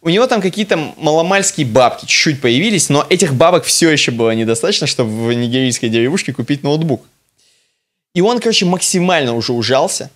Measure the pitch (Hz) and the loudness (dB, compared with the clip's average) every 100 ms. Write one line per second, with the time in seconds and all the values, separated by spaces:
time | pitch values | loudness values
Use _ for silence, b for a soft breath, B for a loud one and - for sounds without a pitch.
0 | 165 185 254 240 185 202 208 180 147 - | 0 2 2 2 -2 -2 -2 -2 -4 -4
1 | 143 156 170 196 185 - 135 110 123 - | 0 2 2 0 0 -2 0 4 4 2
2 | - - - 139 123 123 208 202 - 143 | -4 0 0 0 0 0 0 0 0 0
3 | 147 175 175 131 165 175 - - 170 147 | 2 0 2 4 4 4 0 0 2 2
4 | - 120 113 110 113 113 170 202 147 - | 0 0 0 0 0 0 0 -2 -2 -2
5 | 117 107 117 120 120 127 131 117 120 113 | -2 -2 -2 -2 -2 0 -2 -2 -2 0
6 | 117 180 - 123 117 147 147 151 165 123 | 0 -2 -4 -8 -4 -4 -2 -2 0 -4
7 | - _ _ _ _ _ _ _ _ _ | -6 _ _ _ _ _ _ _ _ _
8 | _ 175 190 240 233 214 180 180 - 185 | _ -2 0 0 0 0 0 0 0 0
9 | 180 175 135 117 110 120 110 131 175 - | 2 2 0 -2 -2 -2 0 0 0 -4
10 | 131 | -10